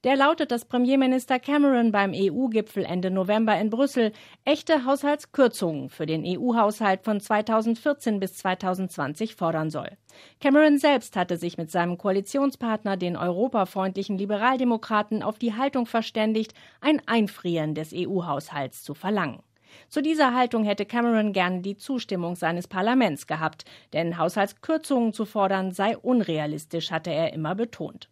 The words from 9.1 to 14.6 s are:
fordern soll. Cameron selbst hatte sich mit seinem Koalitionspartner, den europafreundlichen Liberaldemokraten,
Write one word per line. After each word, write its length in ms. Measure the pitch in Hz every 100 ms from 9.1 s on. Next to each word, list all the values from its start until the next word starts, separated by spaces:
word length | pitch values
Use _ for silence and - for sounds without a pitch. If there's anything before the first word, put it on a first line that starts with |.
| 151 226 -
fordern 340 | 170 160 156
soll. 200 | 147 - - _ - - _
Cameron 400 | 285 285 311 285
selbst 360 | 294 269 - 196
hatte 220 | 180 170
sich 220 | 170 -
mit 100 | 160
seinem 300 | 180 170 175
Koalitionspartner, 1000 | 202 196 196 277 277 - 233 220 208 196
den 180 | 180 175
europafreundlichen 1000 | 175 175 247 233 185 196 190 190 196 190
Liberaldemokraten, 1040 | 202 208 233 262